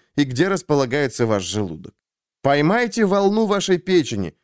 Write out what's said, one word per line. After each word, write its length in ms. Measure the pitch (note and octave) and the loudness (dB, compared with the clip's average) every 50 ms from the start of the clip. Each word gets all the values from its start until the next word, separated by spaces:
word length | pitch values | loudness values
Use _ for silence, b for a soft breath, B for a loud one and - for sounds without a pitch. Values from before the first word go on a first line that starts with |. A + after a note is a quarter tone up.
| b b b | b b b
и 80 | b D3 | b -2
где 240 | C3+ B2+ A#2+ D#3+ G3 | 0 0 0 0 0
располагается 800 | G3+ F3+ - - D3+ C#3+ C3+ A#2+ A#2+ D3 C#3+ C3 - - B2 | 0 -2 -2 0 0 0 0 0 0 -2 -2 -2 -2 -2 0
ваш 180 | A2+ G#2+ G2+ F#2 | 0 0 0 -2
желудок. 500 | E2 F#2 G#2+ G#2 F2+ D#2+ D#2 - - - _ _ _ _ _ _ _ _ _ | -4 -4 -4 -4 -6 -6 -12 -14 -18 -20 _ _ _ _ _ _ _ _ _
Поймайте 640 | - C3+ C#3 D3 D3 D#3 G3+ A#3+ B3 A3+ - - A3 | 0 0 2 2 2 2 2 2 0 -2 -2 0 0
волну 420 | F#3+ G3 G3+ G3+ G3 G3+ A3 A3+ G3+ | 2 2 2 2 2 2 0 0 0
вашей 320 | G#3 - - - F#3 F3 | 0 -2 0 0 -2 -2
печени, 580 | - F3+ F#3 F3 C#3+ - A#2 G2+ F#2+ D#2+ - _ | 0 2 2 2 2 0 -2 -6 -6 -6 -8 _